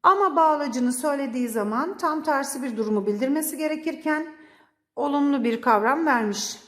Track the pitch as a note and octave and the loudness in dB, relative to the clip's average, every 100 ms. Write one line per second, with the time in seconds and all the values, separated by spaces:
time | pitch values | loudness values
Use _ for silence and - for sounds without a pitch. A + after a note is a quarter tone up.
0 | E4+ G4 F#4+ D4+ D#4+ D4 D4 A#3+ B3 B3 | 4 4 2 4 4 4 -2 0 -2 0
1 | D4+ C#4+ C4+ B3 A#3+ A3 G#3 A3+ E4 G4 | -2 -2 -4 -4 -2 -2 -2 -2 -4 -2
2 | E4 D#4 D#4 D4 C4 C4+ B3+ A3 G#3+ G#3+ | -2 0 0 0 0 -6 -6 -4 0 0
3 | G3 G#3 C4 D4+ D#4 - D#4 D#4 E4 - | 0 0 0 0 -2 -4 -4 -2 -4 -4
4 | D#4 D4+ D#4+ - - - _ _ _ - | -2 -2 -4 -12 -20 -20 _ _ _ -6
5 | C#4+ C#4+ C#4+ C#4 A#3 A3+ B3 G#3+ A3+ D4 | -2 2 2 2 0 0 2 4 4 2
6 | D#4+ B3 G#3+ G3+ - - | 2 2 0 -4 -8 -10